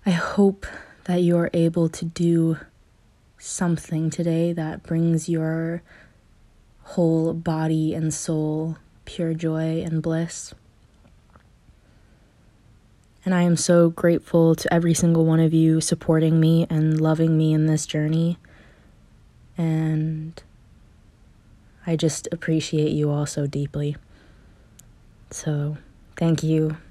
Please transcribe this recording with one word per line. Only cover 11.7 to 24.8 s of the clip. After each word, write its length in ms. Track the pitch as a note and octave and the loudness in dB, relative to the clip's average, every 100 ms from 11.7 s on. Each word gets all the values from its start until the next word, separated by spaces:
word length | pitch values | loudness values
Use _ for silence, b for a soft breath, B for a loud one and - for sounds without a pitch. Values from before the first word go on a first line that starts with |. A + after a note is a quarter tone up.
| b b b b b b b b _ _ _ _ _ _ _ | b b b b b b b b _ _ _ _ _ _ _
And 100 | - | -2
I 100 | F3+ | 2
am 120 | F3 E3 | 2 2
so 360 | - F3 E3+ | 4 6 6
grateful 640 | E3 F3 E3 - E3+ E3 D#3+ | 4 2 2 2 4 4 2
to 180 | - | 2
every 200 | E3+ E3+ | 2 2
single 320 | D#3+ E3+ E3 D#3+ | 2 4 4 4
one 140 | D#3+ | 4
of 140 | D#3+ | 4
you 260 | D#3+ D#3+ D#3+ | 4 4 2
supporting 640 | - E3 - D#3+ D#3+ E3 | 0 -2 2 2 4 4
me 260 | D#3+ E3 - | 4 4 2
and 300 | D#3 D#3 D#3 | 0 2 2
loving 380 | D#3 D#3+ D#3+ D#3+ | 0 2 2 2
me 160 | D#3 | 2
in 120 | D#3 D#3 | 2 2
this 200 | D#3 - | 0 -2
journey. 520 | D3+ D3+ D#3+ E3 F3 b b b b b b b - - - - - | -4 -2 0 -2 -4 b b b b b b b -20 -20 -20 -18 -4
And 840 | E3 D#3+ D#3+ D#3 D#3+ D#3 D#3 - - _ - - - - - _ - _ _ - - - - | -2 0 0 -2 -2 -6 -10 -16 -20 _ -20 -20 -20 -20 -20 _ -20 _ _ -20 -20 -12 -4
I 80 | D#3+ | 0
just 320 | D#3+ - - | 0 -2 -10
appreciate 580 | E3+ - D#3+ - D#3 D3+ | -8 -2 -2 -2 -2 0
you 180 | D3 D3 | 0 0
all 160 | D3 D3 | 0 -2
so 220 | - C#3+ | -4 -4
deeply. 480 | C#3+ C#3+ D3 D3 D3 _ b b b b b b b | -4 -6 -6 -6 -8 _ b b b b b b b